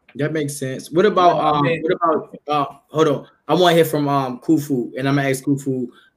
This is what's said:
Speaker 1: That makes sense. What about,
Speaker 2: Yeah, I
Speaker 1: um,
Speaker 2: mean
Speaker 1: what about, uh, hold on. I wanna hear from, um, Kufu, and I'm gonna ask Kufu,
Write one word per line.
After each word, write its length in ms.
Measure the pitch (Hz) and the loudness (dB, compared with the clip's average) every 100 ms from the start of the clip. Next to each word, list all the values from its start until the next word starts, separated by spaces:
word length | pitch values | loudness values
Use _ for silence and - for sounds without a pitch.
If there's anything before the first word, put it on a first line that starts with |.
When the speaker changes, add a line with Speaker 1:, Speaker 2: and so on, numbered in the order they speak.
| _ 120 | _ -6
Speaker 1:
That 160 | 151 | -6
makes 220 | 156 143 - | -4 -6 -8
sense. 360 | 131 131 - | -10 -10 -6
What 140 | 165 208 | 0 2
about, 320 | 180 175 160 | 4 2 4
Speaker 2:
Yeah, 40 | |
I 160 | 151 147 | 0 0
Speaker 1:
um, 80 | 143 | 0
Speaker 2:
mean 160 | 160 | -2
Speaker 1:
what 120 | 160 | -4
about, 440 | 185 170 147 - - - | -2 0 -2 -4 -12 -4
uh, 180 | 147 139 - _ | -4 -4 -8 _
hold 180 | 147 156 | 0 2
on. 200 | 135 - _ - | 0 -6 _ -2
I 80 | 156 | 4
wanna 200 | 175 165 | 4 4
hear 100 | 160 | 4
from, 220 | 151 143 | 2 0
um, 320 | 139 127 123 | 0 -2 -4
Kufu, 520 | - 156 143 127 110 127 | 0 0 0 -4 -4 -4
and 100 | 135 | 0
I'm 60 | 139 | 0
gonna 140 | 135 | 0
ask 140 | 131 | -2
Kufu, 440 | - 139 139 131 120 - _ | -2 -2 -2 -4 -6 -10 _